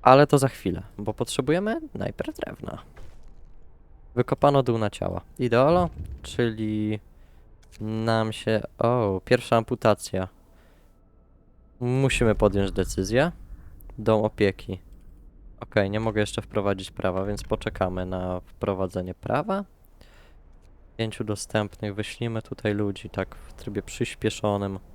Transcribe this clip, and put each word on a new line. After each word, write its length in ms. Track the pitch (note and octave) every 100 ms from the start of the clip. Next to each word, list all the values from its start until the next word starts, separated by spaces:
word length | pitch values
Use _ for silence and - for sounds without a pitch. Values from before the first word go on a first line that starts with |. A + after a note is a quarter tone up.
Ale 260 | A#2+ C3 D3
to 100 | C#3+
za 100 | C3
chwilę, 360 | - - F2 - -
bo 160 | G#2+
potrzebujemy 680 | - A#2+ - C3+ E3 G#3 D#4+ D#4
najpierw 440 | - - - - -
drewna. 400 | - - - - - - - - - - - - - - - - - A#2+
Wykopano 480 | - - C#3+ C#3
dół 140 | B2+ A2+
na 120 | G#2+
ciała. 320 | - F#2 F2+ - -
Ideolo, 500 | B2 A2+ C3+ F3 E3+ - - -
czyli 760 | - - A#2+ A2 G#2+ G#2+ G#2+ G#2+ - - - - - - - -
nam 520 | A2 A2 A2+ A2+ A2
się, 280 | G#2+ - A2 - -
o, 440 | A#2 B2 G#2 F#2+ -
pierwsza 320 | B2 - A#2
amputacja. 680 | A2 B2 A2 G#2 - F#2+ F#2 - _ - - - - _ _ _ _ _ _ - - -
Musimy 560 | B2 C3 C3+ - A#2 G#2
podjąć 360 | G#2+ G2 G2
decyzję. 600 | G2 F#2 - F#2+ A#2 E3 - - - - - - -
Dom 260 | A2 A2
opieki. 560 | G#2+ - G2+ - - F#2+ - - - - - - - -
Okej, 300 | - G#2+ G2
nie 100 | G#2
mogę 220 | A2+ G#2+
jeszcze 200 | G#2 -
wprowadzić 500 | - G#2+ G2+ F#2+ F#2
prawa, 340 | - F#2 F#2 G2
więc 180 | G#2
poczekamy 600 | - G#2+ A2 - F#2 F2+ F2+
na 340 | F#2 F#2 F2+
wprowadzenie 760 | - - G2+ F#2+ F#2 F#2 F#2
prawa. 520 | F#2 - B2 G#3 G3 G3 - - - - - - - - - - - - -
Pięciu 260 | A2+ -
dostępnych. 720 | G#2+ G#2 - A2 G#2 - G#2+ G2
Wyślijmy 460 | G#2+ - A#2+ A2+
tutaj 320 | - - G#2
ludzi, 360 | G#2 G2+ G2 -
tak 260 | - F#2+ -
w 180 | -
trybie 280 | - - G2+
przyspieszonym. 1000 | - - A#2 - A2 - G#2+ G2+ G2+ F#2+ -